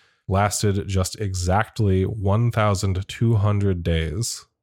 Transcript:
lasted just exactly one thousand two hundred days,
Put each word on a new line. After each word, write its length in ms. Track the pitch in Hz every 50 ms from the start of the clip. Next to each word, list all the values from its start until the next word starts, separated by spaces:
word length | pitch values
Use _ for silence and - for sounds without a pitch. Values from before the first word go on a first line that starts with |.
| _ _ _ _ _ -
lasted 600 | 95 95 101 101 - - - 104 95 101 - 95
just 320 | 95 95 90 - - -
exactly 840 | 107 98 95 92 90 87 90 104 110 - - - 110 101 95 92 95
one 480 | 95 - 110 95 98 98 110 120 117
thousand 560 | - 117 107 107 101 92 - 95 95 92 95 -
two 300 | - - 120 113 117 104
hundred 440 | 98 104 104 101 101 98 95 87
days, 640 | 82 85 85 82 80 80 76 101 117 - - - - _ _ _